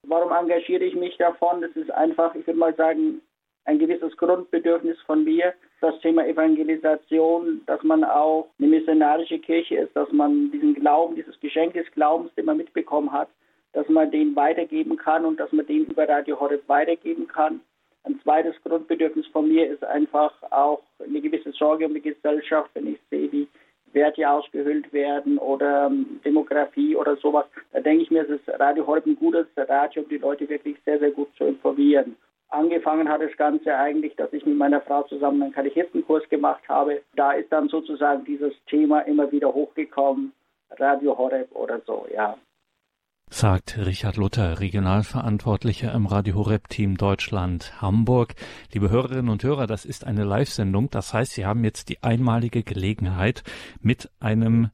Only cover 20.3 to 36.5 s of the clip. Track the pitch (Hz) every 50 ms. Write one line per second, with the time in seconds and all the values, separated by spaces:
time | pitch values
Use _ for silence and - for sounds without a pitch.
20.3 | - _ - - - 135 143 147 151 - _ _ _ _ - - 147 147 143 151
21.3 | 160 165 - 147 139 - 151 151 156 156 160 151 151 151 147 151 147 _ - 151
22.3 | 147 151 147 - 160 151 151 - _ - 147 151 147 - _ _ 147 147 147 143
23.3 | - 143 143 - _ _ _ _ _ _ _ _ - 143 147 151 151 160 156 143
24.3 | 143 151 147 - - 147 143 147 151 151 143 - - 143 143 143 143 143 143 143
25.3 | 143 139 - 135 135 135 147 143 143 143 143 139 139 139 135 - - - - 151
26.3 | 147 156 147 - - 147 143 - _ 143 147 151 160 - 143 147 143 139 - 147
27.3 | 147 147 143 _ _ - - _ - 135 131 151 156 165 165 - 165 160 151 143
28.3 | 147 143 _ - 123 - 139 143 143 160 147 143 151 160 - 156 151 - 156 165
29.3 | 165 165 160 _ _ 147 135 135 139 139 143 147 - 156 147 151 151 139 139 139
30.3 | 143 143 151 147 151 143 _ 147 147 - _ - 151 147 147 147 143 143 143 -
31.3 | _ - 147 143 135 135 - 143 139 143 143 147 147 139 123 120 113 _ _ _
32.3 | _ _ _ _ - 147 156 170 170 165 - 156 156 160 160 151 151 147 156 147
33.3 | - - 147 151 147 151 160 160 143 135 175 151 147 156 151 147 - - 160 -
34.3 | - 147 143 151 147 147 143 143 143 143 - - 143 143 143 - - 143 143 143
35.3 | 143 143 139 135 135 143 135 139 - 160 175 - - 160 - - 156 156 151 _
36.3 | 156 147 147 143